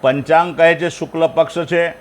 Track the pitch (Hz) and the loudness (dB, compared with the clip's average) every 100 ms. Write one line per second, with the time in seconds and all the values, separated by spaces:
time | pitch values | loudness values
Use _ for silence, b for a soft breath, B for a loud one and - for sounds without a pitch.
0 | 131 139 123 160 175 151 165 165 170 - | 0 0 2 2 2 2 2 2 -2 -6
1 | 160 170 165 160 160 - 156 175 170 160 | -8 -2 -2 0 -2 -2 -2 -2 -2 -6